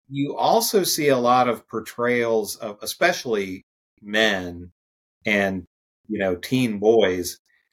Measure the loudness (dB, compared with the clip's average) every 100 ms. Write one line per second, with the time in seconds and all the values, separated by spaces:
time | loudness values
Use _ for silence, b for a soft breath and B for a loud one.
0 | _ -6 -4 0 2 2 2 0 0 0
1 | 2 2 4 4 4 0 -6 -10 -10 -4
2 | 0 0 2 0 -2 -8 -12 -12 -12 -2
3 | 0 0 -4 -4 -4 -10 _ _ _ _
4 | -6 0 2 0 -6 -12 -16 _ _ _
5 | _ _ -2 0 0 -2 -8 _ _ _
6 | _ -4 -2 -2 -2 0 0 0 4 4
7 | 4 0 -6 -10 _ _ _